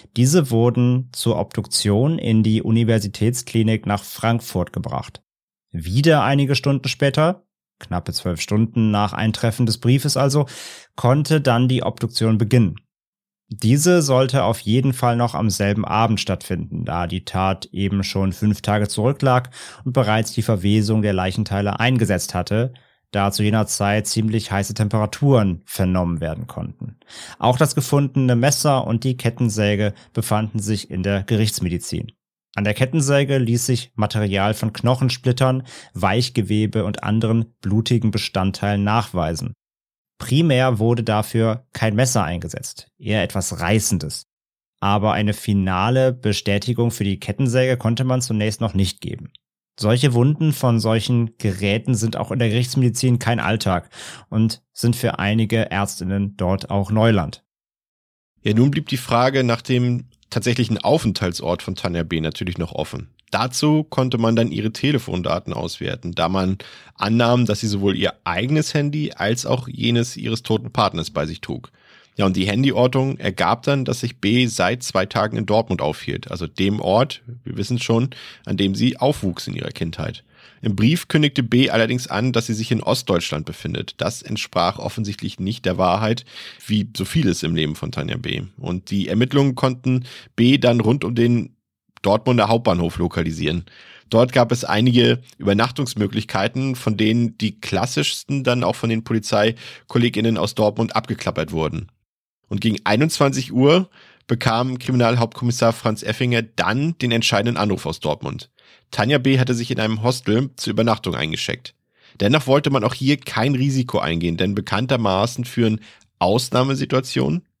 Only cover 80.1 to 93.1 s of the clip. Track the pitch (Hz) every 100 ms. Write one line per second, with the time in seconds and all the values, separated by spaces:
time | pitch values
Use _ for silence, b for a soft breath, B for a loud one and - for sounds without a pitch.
80.1 | - _ b b b 113 98 113 170 -
81.1 | 156 147 139 120 123 135 113 113 123 127
82.1 | 98 127 113 117 107 113 117 - 120 -
83.1 | 87 - 76 78 - 82 - - - 92
84.1 | - - 104 - 87 87 - - - 104
85.1 | 95 95 - 92 120 92 90 92 95 110
86.1 | 123 - B B B - 208 147 - -
87.1 | 165 104 80 82 82 76 76 73 - 71
88.1 | - - - 98 - 87 90 - 101 -
89.1 | 101 127 139 139 127 131 127 131 127 123
90.1 | B B - 120 139 123 120 107 127 101
91.1 | 120 120 120 - _ _ _ _ - 98
92.1 | 110 - 120 101 117 117 87 85 85 87